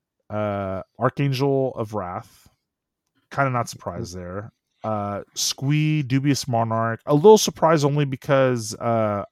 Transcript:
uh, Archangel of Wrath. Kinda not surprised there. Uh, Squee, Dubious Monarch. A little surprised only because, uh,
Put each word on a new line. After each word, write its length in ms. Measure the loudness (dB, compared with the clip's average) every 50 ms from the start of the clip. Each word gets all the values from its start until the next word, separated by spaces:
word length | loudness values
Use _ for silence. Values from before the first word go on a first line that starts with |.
| _ _ _ _ _ -8
uh, 540 | -6 -4 -2 -2 -2 -2 -4 -4 -6 -8 -10 _ _ -2
Archangel 720 | -2 0 0 0 0 0 0 0 0 2 2 2 0 -2 -2
of 180 | -6 -6 -4 -4
Wrath. 540 | -6 -6 -6 -8 -10 -12 -14 _ _ _ _ _ _ _ _ _ _ _ _ _ _ _ _ _ _ _ -6
Kinda 200 | -2 0 0 0
not 180 | 0 -2 -4 -6
surprised 480 | -10 -12 -10 -10 -8 -8 -8 -10 -10
there. 340 | -10 -10 -10 -10 -10 -10 -12 -16 _ _ _ _ _
Uh, 380 | -6 -4 -4 -2 -4 -4 -6 -8 -10 -10 -8
Squee, 680 | -6 -6 -6 -4 -4 -2 0 2 2 2 2 0 0
Dubious 460 | 0 0 0 0 2 2 0 0 -2 -2
Monarch. 520 | 0 0 0 0 0 0 0 -2 -4 -2 0
A 100 | 2 4
little 220 | 6 8 8 6
surprised 480 | 6 4 -2 -2 2 2 4 4 4 2
only 220 | 2 2 0 0
because, 680 | -2 -4 -4 -2 2 2 4 4 4 2 0 -4 -6 -8
uh, 460 | -4 -2 0 0 2 2 0 0 -2 -6 -6